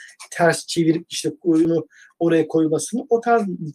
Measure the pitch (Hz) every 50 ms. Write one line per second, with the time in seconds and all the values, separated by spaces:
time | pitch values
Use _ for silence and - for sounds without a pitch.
0 | - - - - - - - - 170 170 165 - - - - 175 165 160 156 170
1 | - - - - - - - - - 175 160 160 170 165 165 160 156 _ _ -
2 | - - _ - 170 165 165 165 156 156 - 165 160 151 156 147 - - - 247
3 | 277 - 233 233 233 240 233 233 214 190 180 175 170 151